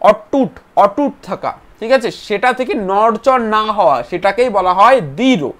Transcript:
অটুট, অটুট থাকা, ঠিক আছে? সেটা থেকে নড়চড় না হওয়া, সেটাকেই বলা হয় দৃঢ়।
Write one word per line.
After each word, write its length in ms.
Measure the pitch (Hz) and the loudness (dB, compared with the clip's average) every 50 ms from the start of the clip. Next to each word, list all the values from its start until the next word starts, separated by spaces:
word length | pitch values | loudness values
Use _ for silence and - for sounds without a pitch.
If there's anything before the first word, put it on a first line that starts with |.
অটুট, 580 | - 202 214 - - _ - 277 254 - - - - _ - | 2 2 2 2 -2 _ -2 -2 -2 -2 -4 -12 -20 _ 0
অটুট 360 | 170 196 - 202 285 285 269 - - | 2 2 2 0 -2 -4 -4 -6 -8
থাকা, 300 | - - 196 - - 233 - - _ _ - - | -12 -12 -10 -8 -8 -10 -10 -12 _ _ -16 -10
ঠিক 120 | 220 226 | -2 0
আছে? 180 | 262 262 233 208 | 0 0 0 -4
সেটা 420 | - - - - 214 196 233 247 | -8 -8 -8 -6 -4 -2 -2 -2
থেকে 220 | 233 240 254 240 403 | -2 -2 -4 -6 -6
নড়চড় 640 | 240 196 185 196 202 220 233 220 - - 269 262 247 | -6 -4 -2 0 0 2 0 0 0 0 0 0 0
না 240 | 226 214 214 214 | 0 -2 -2 -2
হওয়া, 400 | 214 214 208 208 185 156 139 120 | -2 -2 -2 0 0 2 0 0
সেটাকেই 460 | - - 180 170 185 196 196 233 240 254 | -2 -6 -6 -4 -2 -2 0 0 -2 0
বলা 260 | 202 196 180 180 180 | 0 0 0 0 2
হয় 260 | 190 202 240 269 247 | 4 4 4 4 2
দৃঢ়। 500 | 170 139 135 160 240 262 254 170 143 117 - | 0 -4 -4 -2 0 2 2 0 -2 -6 -8